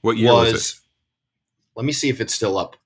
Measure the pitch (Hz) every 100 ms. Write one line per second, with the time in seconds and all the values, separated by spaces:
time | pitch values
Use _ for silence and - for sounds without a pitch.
0 | 113 113 117 120 117 110 - - _ _
1 | _ _ _ _ _ _ _ 110 135 143
2 | 143 123 147 - 107 95 - -